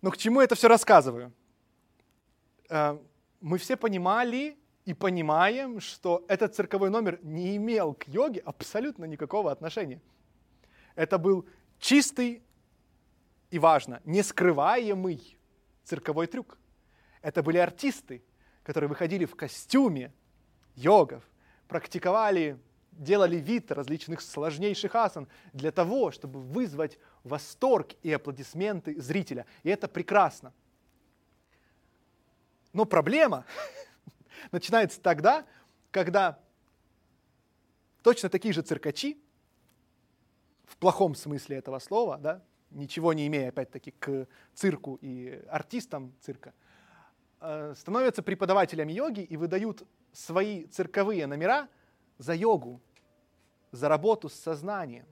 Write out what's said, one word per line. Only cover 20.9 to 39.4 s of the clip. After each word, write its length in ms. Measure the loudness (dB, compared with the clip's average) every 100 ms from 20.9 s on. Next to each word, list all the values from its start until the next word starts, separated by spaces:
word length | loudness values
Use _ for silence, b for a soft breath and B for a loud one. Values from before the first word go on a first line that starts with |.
| 6 6 0 _ _ b b b
практиковали, 920 | -8 -6 -4 0 2 2 2 0 -4 _ _ _
делали 460 | -16 0 4 4 2
вид 340 | -2 -4 -2
различных 500 | -6 -4 -6 -6 -12
сложнейших 720 | -10 -6 -6 -2 -4 -2 -2 0
асан 320 | 0 -2 -16 b b
для 180 | -6 -4
того, 400 | 0 0 2 -2
чтобы 300 | -4 -14 -14
вызвать 560 | -10 -6 -6 -4 -6 -6 b b
восторг 680 | -10 -10 -10 -2 2 2 0 -10
и 80 | -4
аплодисменты 880 | -4 -4 -12 -12 -6 -4 -4 -8 -10
зрителя. 460 | -4 -4 -4 -8 -12 b
И 60 | -2
это 180 | -2 -4
прекрасно. 680 | -8 0 4 4 0 -20 _ _ _ _ _ _ _ _ _ _ _ _ _ _ _ _ _ _ _ _ _ _
Но 120 | -2 2
проблема 600 | 4 4 4 4 2 -8 B -12 B -20 B
<laughs> 560 | -20 _ _ -20 -10
начинается 500 | -8 2 2 2 0
тогда, 440 | 0 4 4 4 -2 b b b _
когда 480 | -2 0 2 0 -2 _ _ _ _ _ _ _ _ _ _ _ _ _ _ _ _
точно 280 | 4 4 0
такие 240 | -2 0
же 80 | -2
циркачи, 560 | -2 -4 -4 -4 -8 -8 _ _